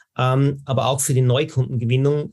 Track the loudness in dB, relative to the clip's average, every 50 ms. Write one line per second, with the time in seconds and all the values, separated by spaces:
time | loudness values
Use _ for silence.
0 | _ _ _ -2 0 2 2 2 2 0 -2 -4 -6 -2 -2 0 0 0 -2 -2
1 | -2 0 2 2 2 2 2 2 0 -2 -2 -4 -4 -2 -4 -4 -2 0 0 2
2 | 2 2 0 0 -4 -6